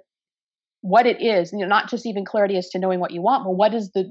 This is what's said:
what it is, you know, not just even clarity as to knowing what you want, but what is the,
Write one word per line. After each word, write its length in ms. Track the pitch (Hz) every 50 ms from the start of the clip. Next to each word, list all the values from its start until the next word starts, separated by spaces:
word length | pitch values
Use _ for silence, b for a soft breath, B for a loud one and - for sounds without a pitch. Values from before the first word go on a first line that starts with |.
| - _ _ _ _ _ _ _ _ _ _ _ _ _ _ _ -
what 240 | 190 185 226 240
it 140 | 240 - -
is, 300 | - 233 214 185 175 170 202
you 60 | 208
know, 80 | 190
not 240 | 180 202 220 - 202
just 160 | - 226 -
even 180 | 233 208 202 196
clarity 320 | - - 220 202 196 202
as 120 | 180 180 -
to 100 | - 185
knowing 220 | 185 185 185 180
what 100 | 175 -
you 100 | - 175
want, 220 | 170 220 262 240 -
but 120 | 190 185
what 180 | 180 214 214 208
is 160 | 233 208 185
the, 180 | - 196 185 -